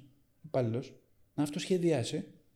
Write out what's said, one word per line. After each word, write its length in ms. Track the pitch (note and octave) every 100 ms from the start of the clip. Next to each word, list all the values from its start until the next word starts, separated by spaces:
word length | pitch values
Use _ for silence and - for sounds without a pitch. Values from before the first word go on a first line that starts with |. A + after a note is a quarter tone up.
| - _ _ _
υπάλληλος, 520 | - C3+ A#2 A#2 - - _ _ _ -
να 80 |
αυτοσχεδιάσει 840 | D3 F3+ - F#3 E3+ C#3+ A2+ D#3 - - _